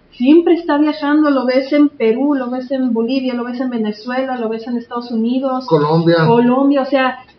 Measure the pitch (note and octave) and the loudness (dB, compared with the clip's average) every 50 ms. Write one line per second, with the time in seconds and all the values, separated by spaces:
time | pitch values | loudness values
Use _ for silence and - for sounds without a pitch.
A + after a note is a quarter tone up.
0 | _ _ - - A#3+ C4+ D#4 E4+ E4+ F4 E4 E4+ E4+ D#4 D4 C#4+ D4+ D4+ D4 - | _ _ -6 -2 4 6 6 6 6 4 2 0 0 -2 0 0 0 0 -2 -4
1 | D4 C#4+ D4 D4+ D4+ C#4+ C#4 C4 A#3+ B3+ B3+ C4+ C4+ C4+ D4+ D4 D4 C#4+ - - | -2 0 2 2 2 2 2 0 0 0 0 0 0 0 2 2 2 2 2 0
2 | A3+ A3 A3+ B3+ C#4 D4 D4 C4 B3+ A#3+ B3 C4 B3+ - C#4 C4 B3+ B3 A3 A3+ | 0 0 2 2 0 0 0 0 -2 -4 -6 -6 -6 -6 -4 -2 -2 -2 0 -2
3 | A#3 A#3 C4+ C4+ B3+ B3+ A#3+ A#3+ A#3 B3 A#3+ B3 C4+ B3+ A#3+ A3+ G#3+ G#3+ G#3+ - | -2 0 -2 -2 -2 -2 -4 -4 -6 -6 -6 -6 -6 -4 -4 -4 -4 -4 -4 -8
4 | - B3 B3+ C4 C4+ C4 B3+ A#3+ A3+ A3 A3+ A3+ A3+ B3 A#3+ A#3 A#3 - - A#3 | -8 -8 -4 -4 -4 -4 -4 -6 -4 -6 -6 -6 -8 -6 -8 -8 -8 -8 -10 -10
5 | B3 - A#3+ A3 A3+ A#3 B3+ C4 C#4 C4 B3+ B3+ B3+ - E3+ D3+ D3 D3+ D#3+ E3 | -8 -6 -4 -2 -2 -2 -2 -2 -2 -4 -4 -4 -4 0 0 0 2 2 0 2
6 | E3 E3+ E3+ E3 E3 A3+ A#3 A#3+ A#3+ B3 B3 C4+ C#4 C#4 C#4+ C#4 C4 - C#4+ C4 | 2 4 4 4 4 4 4 4 4 2 2 2 2 2 2 0 0 0 0 0
7 | C4 B3 - - - - - | 0 0 -2 -6 -16 -20 -12